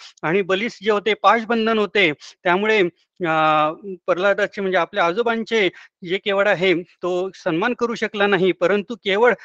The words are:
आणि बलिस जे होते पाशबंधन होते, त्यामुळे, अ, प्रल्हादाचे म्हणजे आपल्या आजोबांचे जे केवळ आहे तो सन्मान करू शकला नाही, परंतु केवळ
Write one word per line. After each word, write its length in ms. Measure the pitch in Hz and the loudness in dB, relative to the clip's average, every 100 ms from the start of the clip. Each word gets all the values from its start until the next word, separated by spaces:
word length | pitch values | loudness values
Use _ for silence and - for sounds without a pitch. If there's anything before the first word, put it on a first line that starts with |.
| - - | -20 -8
आणि 180 | 156 190 | -2 0
बलिस 380 | 180 190 233 - | 0 -2 -4 -6
जे 80 | 196 | -2
होते 220 | 208 214 | 0 0
पाशबंधन 640 | 202 196 226 214 233 220 220 | 2 4 2 2 -2 0 0
होते, 320 | 202 214 175 147 - - | 0 2 2 0 -10 -6
त्यामुळे, 360 | 180 185 214 220 175 - _ - 175 | 0 0 2 2 0 -4 _ -8 -2
अ, 440 | 160 156 156 151 160 202 185 - | 0 2 2 0 -2 -12 -8 -4
प्रल्हादाचे 560 | 170 196 196 196 - | 0 0 0 -2 -4
म्हणजे 160 | 196 185 | -2 -2
आपल्या 280 | 165 202 170 | -2 -2 -2
आजोबांचे 640 | 185 233 226 208 226 185 - - _ | 0 -2 -2 -2 0 0 -4 -20 _
जे 140 | 180 196 | -8 -6
केवळ 300 | 208 196 202 | -2 0 2
आहे 340 | 170 190 170 | 2 2 0
तो 480 | 175 _ 180 180 190 - | -2 _ -4 -4 -4 -6
सन्मान 380 | 185 160 233 | -4 0 -2
करू 220 | 240 233 220 | -2 -4 -4
शकला 320 | 214 208 202 | -6 -2 0
नाही, 240 | 190 185 | 2 2
परंतु 440 | 170 170 208 185 226 | 0 0 0 -4 -8
केवळ 380 | 208 196 240 196 | -4 2 2 0